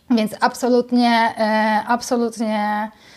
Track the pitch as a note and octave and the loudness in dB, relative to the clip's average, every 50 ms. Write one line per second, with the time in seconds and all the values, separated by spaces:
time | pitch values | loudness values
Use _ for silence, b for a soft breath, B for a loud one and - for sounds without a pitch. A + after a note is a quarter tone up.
0 | _ _ B3 A3 G#3+ G#3+ - - - B3+ B3+ - - A#3+ B3 A#3+ A#3+ B3 A#3+ B3 | _ _ 0 0 0 -2 -2 0 -2 -2 0 -2 0 2 2 2 2 2 0 2
1 | A#3+ A#3 A#3 A3+ A3+ A3+ - - A3 G#3+ G#3+ G#3+ G#3+ A3 G#3+ G#3 - - A#3+ A#3+ | 2 4 2 2 2 0 0 -2 -2 0 2 2 2 2 0 0 0 -2 -4 -4
2 | A#3 - C4 A#3+ A#3 A3+ A3 G#3 A#3 G#3+ G#3+ G#3+ G#3 G#3 G#3+ G#3 G#3+ A3 B B | -2 -2 -2 -2 -2 -2 -4 -4 -4 -2 -2 -2 -2 -2 -2 -4 -6 -8 B B
3 | B B B | B B B